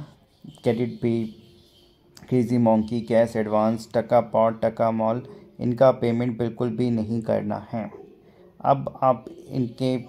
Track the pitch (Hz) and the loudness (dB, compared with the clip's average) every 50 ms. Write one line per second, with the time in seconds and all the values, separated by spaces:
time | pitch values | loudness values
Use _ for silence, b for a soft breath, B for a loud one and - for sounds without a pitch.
0 | 147 B B B _ _ _ _ - - - - - 127 117 117 123 117 - - | -14 B B B _ _ _ _ -20 -20 -12 -4 0 0 0 0 0 -4 -4 -4
1 | - 117 117 113 113 110 - - - - - - - _ _ _ _ _ _ _ | -2 -2 0 0 -2 -6 -10 -16 -20 -20 -20 -20 -20 _ _ _ _ _ _ _
2 | _ _ - - - - 127 127 117 113 123 120 120 113 110 110 107 107 120 117 | _ _ -20 -16 -6 -2 0 0 2 2 2 2 4 4 4 2 0 -2 -4 -6
3 | 110 - 117 113 117 113 117 113 107 104 107 107 107 110 117 110 113 - - 120 | -2 2 2 4 4 2 0 -2 -2 0 2 2 2 2 0 -2 -6 -4 -2 -2
4 | 110 - 123 120 110 113 - 110 110 113 110 110 - 113 110 - 117 113 113 113 | 0 4 2 2 2 2 2 2 2 2 2 0 -2 -2 0 0 0 0 0 0
5 | 110 110 113 123 123 B B B B B B - 120 120 120 117 135 131 120 110 | 0 0 -2 -2 -6 B B B B B B -6 -4 -2 2 4 6 6 6 4
6 | 120 117 113 117 123 123 113 113 120 117 113 - 123 120 110 117 127 123 120 113 | 0 0 0 0 0 -2 -2 -4 -4 -4 -2 -4 -4 -4 -2 -2 -2 0 0 -2
7 | 107 104 117 117 110 - 110 104 101 104 104 104 104 - 120 113 104 101 - - | -2 -2 -4 -4 -2 0 -2 -2 0 -4 -6 -6 -8 -8 -8 -8 -8 -8 -12 -16
8 | - - - - b b b b b b b b - 131 139 135 135 - - - | -20 -20 -20 -20 b b b b b b b b 0 0 0 0 0 -8 -4 0
9 | 135 131 127 - - - - - - - 135 135 123 113 - - 131 127 127 123 | 2 2 2 2 -4 -16 -20 -18 -14 -8 -4 -4 -4 -4 -4 -2 -2 -2 -2 -2
10 | 110 | -6